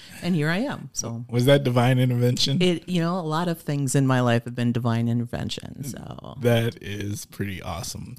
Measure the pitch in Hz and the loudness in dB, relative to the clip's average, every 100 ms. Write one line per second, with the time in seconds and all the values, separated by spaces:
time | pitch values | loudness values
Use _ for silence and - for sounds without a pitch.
0 | - - 175 180 151 175 277 - 139 - | -20 -8 -2 0 0 0 -2 -6 -10 -8
1 | 117 117 120 117 123 143 131 123 120 127 | -8 -8 -4 2 6 6 6 4 4 4
2 | 127 120 123 123 - 139 180 170 - 180 | 4 4 2 2 2 2 2 2 0 0
3 | 165 185 160 156 175 165 - 143 139 143 | 0 -2 -2 -2 -2 -2 -2 -2 0 2
4 | 135 131 123 117 120 120 120 117 123 117 | 4 4 4 2 0 -2 0 0 0 0
5 | 117 120 117 - - - - - 147 - | 2 0 -2 -4 -6 -8 -10 -12 -12 -12
6 | - - - - 120 117 117 - - 101 | -12 -14 -14 -2 2 2 2 -4 -10 -8
7 | 101 104 - - 101 92 - 90 - - | -6 -8 -10 -8 -8 -8 -8 -8 -8 -10
8 | - | -12